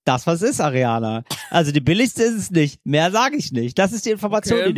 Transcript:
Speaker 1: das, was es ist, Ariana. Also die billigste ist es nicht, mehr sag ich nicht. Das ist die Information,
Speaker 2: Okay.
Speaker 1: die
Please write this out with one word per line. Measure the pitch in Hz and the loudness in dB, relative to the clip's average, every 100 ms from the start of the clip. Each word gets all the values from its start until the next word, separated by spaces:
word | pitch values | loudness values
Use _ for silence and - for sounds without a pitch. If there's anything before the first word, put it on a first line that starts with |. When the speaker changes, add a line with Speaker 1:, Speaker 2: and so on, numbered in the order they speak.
| - | 0
Speaker 1:
das, | 127 - | 0 0
was | 170 | 0
es | 220 | 0
ist, | - | 0
Ariana. | 156 127 123 117 113 110 - - - | 0 0 0 0 -2 -6 -8 -12 -2
Also | 170 151 | 0 2
die | 147 | 2
billigste | 127 185 254 - | 2 2 2 0
ist | 233 220 | 0 0
es | 180 | -2
nicht, | 175 147 - - | 0 0 -2 -2
mehr | 147 170 | 2 2
sag | 208 262 | 2 0
ich | 294 - | -2 -4
nicht. | 123 120 127 | -4 -2 0
Das | 190 | 0
ist | 220 233 | 0 -4
die | |
Information, | 214 208 214 - 233 | -2 -2 -2 0 0
Speaker 2:
Okay. | |
Speaker 1:
die | 190 | 2